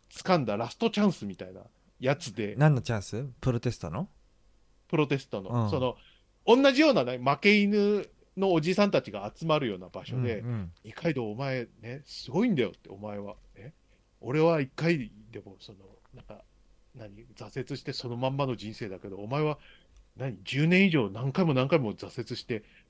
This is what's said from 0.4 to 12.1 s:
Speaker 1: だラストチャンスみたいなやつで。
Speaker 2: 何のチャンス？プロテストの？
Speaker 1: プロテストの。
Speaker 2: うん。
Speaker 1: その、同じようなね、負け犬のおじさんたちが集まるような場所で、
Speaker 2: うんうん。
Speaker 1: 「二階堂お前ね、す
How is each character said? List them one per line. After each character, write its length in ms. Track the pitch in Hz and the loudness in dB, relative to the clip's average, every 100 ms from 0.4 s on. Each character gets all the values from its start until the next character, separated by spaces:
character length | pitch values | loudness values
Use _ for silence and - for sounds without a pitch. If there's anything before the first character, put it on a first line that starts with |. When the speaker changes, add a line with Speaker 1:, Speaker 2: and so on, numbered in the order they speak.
Speaker 1:
だ 120 | 110 101 | 2 -2
ラ 140 | 120 | -4
ス 60 | - | -4
ト 120 | 226 | -4
チ 100 | 214 | 2
ャ 60 | 208 | 2
ン 60 | |
ス 140 | - 101 | 0 -6
み 100 | 92 | -10
た 100 | 92 | -14
い 60 | |
な 100 | 95 - _ _ _ | -16 -20 _ _ _
や 160 | 127 139 | -2 -2
つ 160 | 117 | -4
で。 200 | 110 104 104 | -6 -6 2
Speaker 2:
何 180 | 151 | 4
の 60 | 131 | 4
チ 120 | - | 0
ャ 60 | 110 | -4
ン 40 | |
ス？ 240 | - 104 139 - | -4 -8 -10 -4
プ 120 | 131 | -2
ロ 80 | 117 | 0
テ 100 | 123 | -2
ス 80 | - | -4
ト 120 | 82 | -6
の？ 180 | 92 196 _ _ _ _ _ _ _ _ | -8 -8 _ _ _ _ _ _ _ _
Speaker 1:
プ 80 | 160 | 0
ロ 100 | 139 | 0
テ 120 | 139 | -2
ス 100 | - | -4
ト 140 | 104 | -10
の。 220 | 95 120 | -4 -2
Speaker 2:
う 20 | 107 | -2
ん。 40 | |
Speaker 1:
そ 80 | 139 | 0
の、 180 | 127 - _ _ _ _ - | -2 -4 _ _ _ _ 4
同 260 | 247 277 | 6 6
じ 80 | 262 | 6
よ 100 | 311 | 6
う 40 | |
な 100 | 202 | 4
ね、 140 | 123 127 | 2 0
負 220 | 127 147 | 0 2
け 160 | 202 208 | 6 6
犬 520 | 202 208 202 208 - _ _ - | 4 4 2 2 -2 _ _ -2
の 160 | 196 | 2
お 80 | 165 | 2
じ 140 | 160 | 2
さ 120 | 185 202 | 4 4
ん 40 | |
た 120 | 180 | 2
ち 80 | - | 0
が 220 | 98 104 | -6 -10
集 120 | - 160 | -6 0
ま 120 | 151 | 0
る 80 | 123 | 0
よ 100 | 92 | -4
う 20 | |
な 100 | 90 | -10
場 160 | 165 | -14
所 160 | - 123 | -10 -4
で、 200 | 123 107 | -4 -4
Speaker 2:
う 40 | |
ん 40 | 117 | -6
う 40 | |
ん。 200 | 113 87 - | -6 -8 -12
Speaker 1:
「二 80 | 113 | -20
階 220 | - 170 | -6 -4
堂 160 | 131 110 | -2 -4
お 40 | |
前 340 | 107 139 131 113 _ | -4 -4 -6 -8 _
ね、 220 | 113 139 | -16 -16
す 260 | - | -16